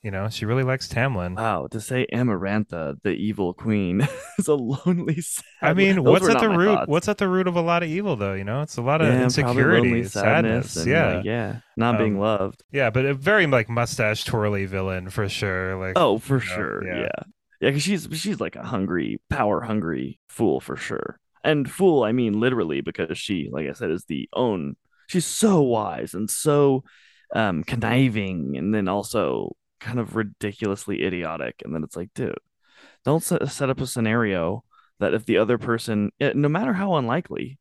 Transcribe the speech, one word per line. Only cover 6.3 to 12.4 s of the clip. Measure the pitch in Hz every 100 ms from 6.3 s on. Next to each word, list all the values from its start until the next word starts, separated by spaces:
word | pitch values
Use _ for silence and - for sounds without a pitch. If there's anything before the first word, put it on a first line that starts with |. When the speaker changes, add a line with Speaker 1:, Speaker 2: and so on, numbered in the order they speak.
Speaker 1:
at |
Speaker 2:
not | 226
Speaker 1:
the | 226
Speaker 2:
my | 175
Speaker 1:
root? | 196 208
Speaker 2:
thoughts. | -
Speaker 1:
What's | 151 190
at | 208
the | 196
root | 185 185
of | 175
a |
lot | 170 170
of | 170
evil, | 170 208 123
though? | 101
You | 98
know, | 98 123
it's | 151 -
a |
lot | 120 156
of | 143
Speaker 2:
Yeah, |
probably | 127
Speaker 1:
insecurity, | 123 123 123 120 123 117 120
Speaker 2:
lonely | 117
sadness | 120 104 101 147 113 117 -
Speaker 1:
sadness. | -
Speaker 2:
and, | 98
Speaker 1:
Yeah. | 156 123 90
Speaker 2:
like, | 101
yeah, | 120 101 113 _ -
not | 117 113
being | 110
Speaker 1:
Um, | 98
Speaker 2:
loved. | 104 107